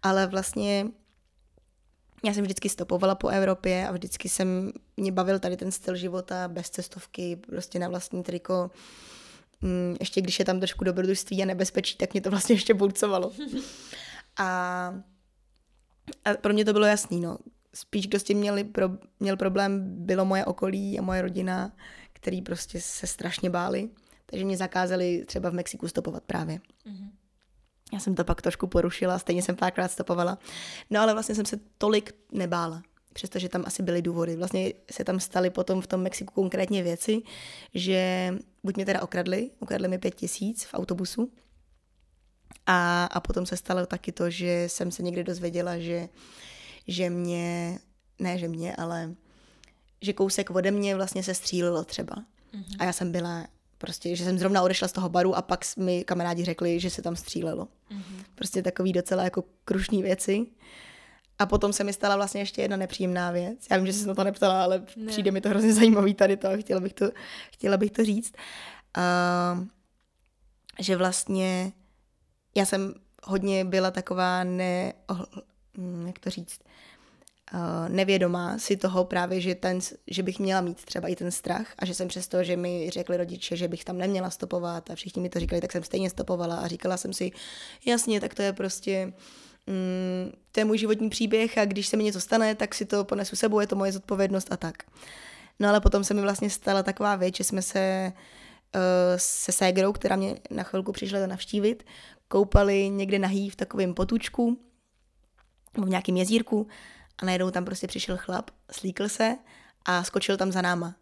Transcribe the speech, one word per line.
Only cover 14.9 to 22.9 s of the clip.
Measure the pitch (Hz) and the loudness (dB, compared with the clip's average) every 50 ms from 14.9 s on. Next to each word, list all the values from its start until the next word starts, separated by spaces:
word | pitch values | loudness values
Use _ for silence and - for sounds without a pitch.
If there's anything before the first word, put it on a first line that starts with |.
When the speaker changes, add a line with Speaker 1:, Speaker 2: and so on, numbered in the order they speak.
| 185 190 190 _ _ _ _ _ _ _ _ _ _ _ _ _ _ _ _ _ _ _ _ - - _ _ | -8 -10 -14 _ _ _ _ _ _ _ _ _ _ _ _ _ _ _ _ _ _ _ _ -16 -16 _ _
Speaker 1:
a | - - - | 0 0 2
pro | - 208 | 2 2
mě | 208 208 214 | 4 4 4
to | 214 | 6
bylo | 208 208 214 | 6 6 8
jasný, | 208 208 208 - - 180 175 | 6 6 4 2 -2 -2 -2
no. | 175 170 - - - - _ _ _ _ _ | -2 -4 -6 -10 -14 -20 _ _ _ _ _
Spíš, | - - _ - 208 190 | -18 -14 _ -4 -4 -2
kdo | 196 208 202 | 0 0 0
s | |
tím | 196 - 208 208 | 2 2 2 2
měli | 202 202 202 202 202 | 4 2 2 0 -2
pro-, | 208 - - 190 185 185 196 - - _ _ | -2 0 2 2 2 0 -4 -12 -20 _ _
měl | 202 196 196 | 0 0 0
problém, | 190 190 190 185 196 196 196 196 196 190 190 180 175 170 | 2 0 0 2 2 2 2 2 0 -2 -4 -8 -6 -2
bylo | 185 185 190 190 | 0 2 4 4
moje | 190 190 190 196 | 4 4 2 2
okolí | - 185 - - 190 190 196 196 196 196 - | 0 -2 0 -2 -2 0 -2 -2 -2 -2 -2
a | |
moje | 196 185 185 185 | -2 0 0 0
rodina, | 180 185 175 190 185 185 180 185 190 202 - - - - - - - - | 0 -2 -2 -2 -2 0 0 -2 -2 -4 -8 -16 -20 -20 -20 -20 -20 -20
který | _ - - 196 190 180 | _ -6 -4 -4 -4 -4
prostě | 180 - 180 175 - - - 175 | -4 -6 -6 -6 -8 -8 -8 -8
se | 170 - | -8 -8